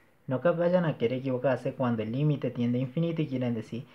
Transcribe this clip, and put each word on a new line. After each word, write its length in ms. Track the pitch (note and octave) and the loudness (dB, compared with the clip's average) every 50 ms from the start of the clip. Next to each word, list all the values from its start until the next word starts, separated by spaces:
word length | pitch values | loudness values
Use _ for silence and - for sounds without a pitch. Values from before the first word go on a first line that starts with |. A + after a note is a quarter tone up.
| _ _ _ _ _ | _ _ _ _ _
no 140 | - C3 B2+ | -4 -4 2
que 80 | - F3 | 2 2
vayan 380 | E3+ E3 E3+ F3 F3+ F#3 F3 | 2 4 2 4 4 4 2
a 100 | D#3 D3+ | 2 0
querer 220 | - A#2 A#2 B2+ B2+ | 0 0 0 0 -2
equivocarse 560 | C3 C3+ B2+ B2 - C#3 B2+ A#2 - C#3 C3 | -2 -2 -2 0 2 2 0 2 0 -4 -4
cuando 280 | - C3 A#2+ A#2 A2 G#2+ | -2 0 0 0 0 -2
el 80 | A2 | -2
límite 400 | A2+ C3 D3+ D3+ D3 D3 - B2+ | -2 0 2 2 2 2 -2 -4
tiende 280 | - B2+ A#2+ A#2+ A#2+ B2 | -2 0 0 0 2 0
a 20 | |
infinito 400 | C3 C3 - E3 E3 E3+ E3 D#3+ | -2 -2 -2 -2 -2 0 0 -2
y 80 | D#3 C3 | -2 -2
quieren 260 | C3+ B2 B2+ A#2+ A#2 | -2 -2 -2 -2 -2
decir, 300 | A2+ A2 - - A#2 D3 - | -4 -6 -6 -10 -10 -10 -12